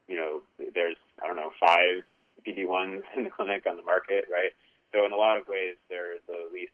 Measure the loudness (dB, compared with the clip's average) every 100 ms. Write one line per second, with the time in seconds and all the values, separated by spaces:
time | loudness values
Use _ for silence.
0 | -10 -6 -4 -6 -10 -14 -6 -2 -2 -4
1 | _ -10 -8 -6 -8 2 6 6 6 2
2 | -6 _ _ _ -10 -6 -2 -2 -2 -6
3 | -8 -6 -6 -4 -4 -2 -4 -4 0 0
4 | 2 -2 0 0 -2 -4 _ _ _ 2
5 | 2 4 4 4 -2 -4 -4 -8 -12 -10
6 | -8 -10 -10 -10 -8 -10 -12